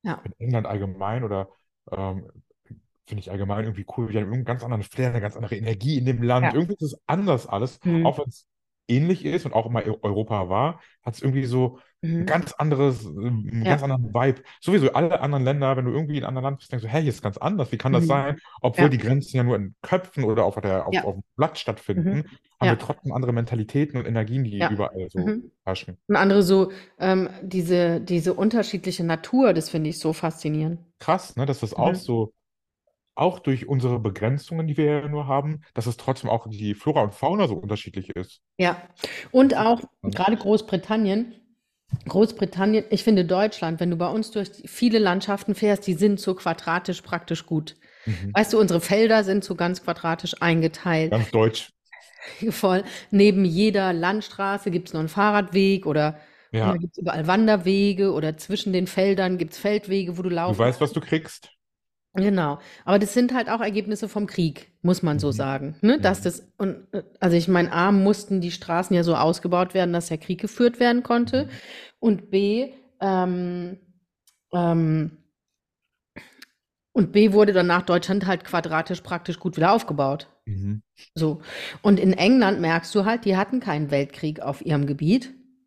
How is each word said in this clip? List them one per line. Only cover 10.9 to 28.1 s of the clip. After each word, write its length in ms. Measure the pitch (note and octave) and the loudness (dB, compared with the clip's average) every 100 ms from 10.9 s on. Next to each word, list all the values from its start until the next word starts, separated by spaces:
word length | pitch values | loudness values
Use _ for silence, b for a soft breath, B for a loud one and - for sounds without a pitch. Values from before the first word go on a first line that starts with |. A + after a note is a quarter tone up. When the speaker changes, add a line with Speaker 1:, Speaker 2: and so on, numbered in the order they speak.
| b | b
Speaker 2:
hat's 180 | - - | -12 -4
irgendwie 220 | C3+ C3+ C3 | -2 -2 0
so 320 | B2+ B2+ B2+ B _ D#3+ E3 | 0 0 -4 B _ -6 -4
ein 80 | E3+ | 0
Speaker 1:
Mhm. 0 | |
Speaker 2:
ganz 260 | E3 - | -2 -2
anderes, 520 | - D3+ C3+ C#3 A#2+ G#2+ | -4 0 2 2 0 -8
ein 580 | D#2+ A#2 A#2 G2+ A2+ | -6 -4 -4 -4 -4
Speaker 1:
Ja. 40 | A2+ | 0
Speaker 2:
ganz 140 | D3 | 0
anderen 300 | C#3 C3 A#2 | 0 -2 -2
Vibe. 300 | A2+ C3+ C3 B B | 0 0 0 B B
Sowieso 320 | - G3 C3 | 0 4 4
alle 280 | B2+ E3 E3 | 2 0 0
anderen 240 | C#3+ C#3+ | 0 0
Länder, 320 | B2+ C#3+ C3+ C3 | 0 0 0 0
wenn 80 | B2 | -2
du 60 | |
irgendwie 260 | C#3 D3+ D3 | -2 -4 -4
in 60 | |
einem 40 | - C3 | -4 -4
anderen 60 | |
Land 140 | C3+ C#3 | -6 -8
bist, 140 | - | -8
denkst 120 | B2 | -8
du, 40 | A2 | -4
"Hey, 120 | C#3+ | 0
hier 80 | D3+ | 0
ist 120 | - | -2
ganz 160 | G#2 F#2+ | -6 -4
anders. 340 | D3+ G3+ C#3 | -4 -2 -2
Wie 60 | A2 | -2
kann 140 | C3+ | 2
das 120 | E3 | 2
Speaker 1:
Mhm. 40 | E3 | 4
Speaker 2:
sein?" 280 | C#3 C#3 C#3+ B B | 0 0 -6 B B
Obwohl 260 | B2 A#2 D3+ | -2 4 4
Speaker 1:
Ja. 40 | |
Speaker 2:
die 80 | C3 | 4
Grenzen 380 | A2 C3+ - C3 | 0 0 0 0
ja 80 | |
nur 120 | A#2+ G#2+ | 0 0
in 180 | G2 - | -4 -12
Köpfen 420 | - F#3 F#3 - | -4 -4 -2 -4
oder 200 | A2 A2 | 0 2
auf 160 | F#2+ G#2 | 0 0
der, 260 | G2+ F#2+ - | -2 -2 -2
auf, 80 | |
Speaker 1:
Ja. 100 | E3+ | -2
Speaker 2:
auf 100 | - | -4
dem 100 | F#2+ - - | -8 -12 -2
Blatt 220 | D#3+ - | -2 -2
stattfinden, 600 | - G#2 - G2+ E3 C#3+ | -8 -8 -4 -2 0 -2
Speaker 1:
Mhm. 60 | D#3 B B _ | -6 B B _
Speaker 2:
haben 100 | F#3 | 0
wir 60 | A2 | 2
Speaker 1:
Ja. 0 | |
Speaker 2:
trotzdem 340 | - - - | -2 -8 -6
andere 200 | C3 B2 | -2 -2
Mentalitäten 640 | A#2 A#2 A#2+ G#2+ C#3+ D3 B2+ | -2 -2 -4 -2 -2 -2 -4
und 80 | - | -4
Energien, 380 | A2+ G#2+ C3 | -4 -2 -2
die 160 | A#2+ G2+ | -4 -2
Speaker 1:
Ja. 80 | E3+ | -2
Speaker 2:
überall 400 | G#2 G2+ F#2+ F#2 | 0 -4 -6 -8
so 100 | F#3+ | -4
Speaker 1:
Mhm. 300 | F3+ A3 - _ | -4 -4 -10 _
Speaker 2:
herrschen. 340 | - F#2+ - F#2 - | -8 -6 -8 -18 -2
Speaker 1:
Und 80 | G#3 | 2
andere 260 | G3 G3 | 4 4
so, 300 | F3+ F#3+ F#3 B B _ | 6 4 2 B B _
ähm, 320 | F#3 F#3 F3+ - | 0 0 0 -6
diese, 580 | G3 F#3 E3 F3+ F3 E3 | -6 -4 0 2 2 0
diese 340 | F#3 | 0